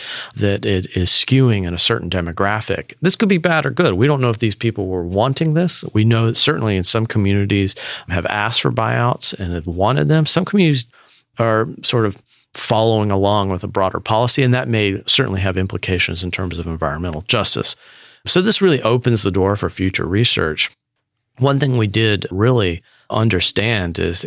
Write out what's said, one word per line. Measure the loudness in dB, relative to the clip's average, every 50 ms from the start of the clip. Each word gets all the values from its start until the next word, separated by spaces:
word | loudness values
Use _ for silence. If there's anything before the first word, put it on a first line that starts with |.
| -14 -14 -12 -14 -14 -14 -6
that | -4 -2 -2 -2 -2 -2
it | -2 -2 -2 -2 -4 -4
is | -2 0 2
skewing | 2 0 2 2 4 4 4 4 2 2 -2
in | -4 -2
a | -2
certain | 0 0 0 -2 -2 -4
demographic. | -4 -4 -4 -4 -2 -2 0 0 0 -2 -2 -4 -4 -6 -6 -10 -10 -4 -2
This | -2 0
could | 0 0 2
be | 2 2
bad | 2 0 0 0 0
or | -2
good. | 0 0 0 2 2
We | 2 2
don't | 2 2 2
know | 0 0
if | 0 0
these | -2 -2 -2
people | -2 -2 -4 -2 -2 -4
were | -4 -4 -4 -4
wanting | -2 0 0 0 0 0 0 0 0 2
this. | 0 0 0 -2 -4 -6 -2 0
We | 2 4
know | 4 4 4 2
that | 2 2
certainly | 2 2 2 2 0 0 0 0
in | 2 2
some | 2 2 2 0
communities | 0 0 0 2 2 2 2 2 2 2 2 2 0 -2 -4 -8 -12 -12 -14 -8 -4
have | -4 -2 -2
asked | -2 -2 -2 -2 0 0 0
for | 0 0
buyouts | 0 0 0 0 0 0 0 0 0 0 -2 -4 -4
and | -4 -6 -6 -6
have | -6 -6
wanted | -6 -2 0 0 2 2 2 2
them. | 2 2 2 2
Some | 2 0 0 0
communities | 0 2 2 4 4 2 0 -2 -6 _ _ _ _ -20 _ _ _ _ -2
are | 0 2 2 2 0 -2 -6 -6 -4
sort | -2 0 0 0
of | 0 -2 -6 _ _ _ _ _ _ -12
following | -10 -4 0 2 2 4 4 2 2 2 2
along | 2 2 2 2 2 2 0 0
with | -2 -4 -6
a | -4
broader | -2 0 0 0 -2 -4
policy, | -4 -2 0 0 2 2 2 2 2
and | 2 2
that | 2 0 0
may | 0 0 0 0 -2 -2 -2
certainly | -2 0 0 0 0 -2 -2
have | -2 -2 0
implications | -2 -2 -4 -4 -6 -4 -2 -2 -2 -2 -2 -4 -6 -6
in | -6
terms | -6 -6 -6 -6 -6
of | -6 -6 -6
environmental | -6 -4 -4 -4 -4 -4 -6 -6 -6 -8 -4
justice. | -2 -2 0 0 0 -2 -2 -2 -4 -6 -8 -12 -20 -20 -20 -20 -20 -20 _ _
So | 0 0 2
this | 2 2 2 4 4
really | 4 4 2 2
opens | 2 0 2 2 2 2 2 0
the | 0 0
door | 2 2 2 0
for | 0 -2 -4
future | -4 -2 -2 -2 -2 -2 -4
research. | -2 0 0 2 2 2 0 0 -2 -2 -2 -4 -6 -6 _ _ _ _ _ _ _ _ _ _ _ _ 0
One | 0 2 2 2
thing | 0 0 2
we | 2 0 0
did | 2 2 2 2 2 0 -2 -4
really | -2 0 2 2 4 4 2 0 -2 -4 -8 _ _ _ _ -4
understand | -2 0 2 2 2 2 2 0 0 0 0 0 0 0 -2 -4 -4 -4
is | -4 -2 -2 -2 -4